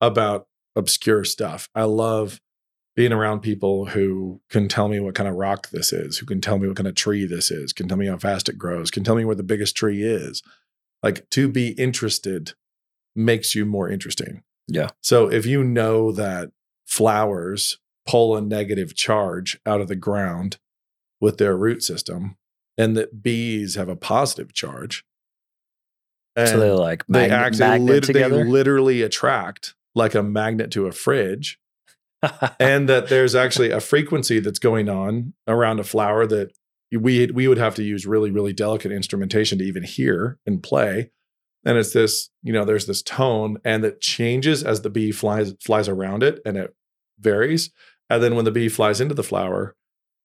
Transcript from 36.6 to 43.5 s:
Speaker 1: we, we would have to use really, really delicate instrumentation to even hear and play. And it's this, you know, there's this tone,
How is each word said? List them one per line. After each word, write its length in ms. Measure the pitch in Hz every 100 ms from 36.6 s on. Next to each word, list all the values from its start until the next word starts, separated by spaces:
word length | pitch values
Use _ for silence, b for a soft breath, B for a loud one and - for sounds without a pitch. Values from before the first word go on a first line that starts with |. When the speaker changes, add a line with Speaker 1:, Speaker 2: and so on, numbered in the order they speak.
| _ _ _
Speaker 1:
we, 360 | 117 120 123 120
we 200 | 120 131
would 120 | 117
have 160 | 110 107
to 60 |
use 220 | 104 101 98
really, 240 | 107 104
really 220 | 101 101
delicate 380 | 95 107 107 98
instrumentation 680 | 101 - 98 98 107 107 98
to 60 |
even 180 | 95 90
hear 560 | 92 - 131 90 113 - -
and 160 | 95
play. 480 | - 69 107 98 120 _ _ _ _ _ -
And 120 | 120
it's 140 | 107
this, 380 | 117 107 - - _
you 100 | 117
know, 120 | 110
there's 220 | 104 107 98
this 160 | 95
tone, 560 | - - 135 110 107